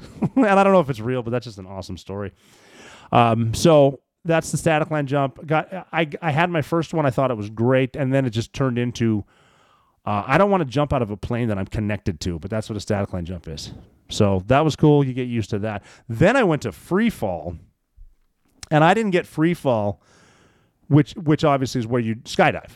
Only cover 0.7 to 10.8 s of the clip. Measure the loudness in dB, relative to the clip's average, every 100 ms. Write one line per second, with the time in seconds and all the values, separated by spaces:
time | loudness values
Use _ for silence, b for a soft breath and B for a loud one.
0.7 | 4 2 -2 -4 -4 -2 -4 -6 -12 -12
1.7 | -12 -10 -12 -10 -10 -10 -12 B B B
2.7 | B B B B 4 4 2 0 2 6
3.7 | 8 6 2 _ _ -2 -2 -2 -2 0
4.7 | 0 0 -2 -2 -2 -2 -4 -4 -4 -2
5.7 | -10 -8 -4 -4 -4 -4 0 0 -2 -2
6.7 | -4 -2 -2 -2 0 -2 -2 -6 -2 2
7.7 | 2 0 -2 -2 0 0 -2 -6 -4 -2
8.7 | -2 -4 -2 0 0 -4 b b b b
9.7 | b b b -6 -4 0 2 2 2 0
10.7 | -2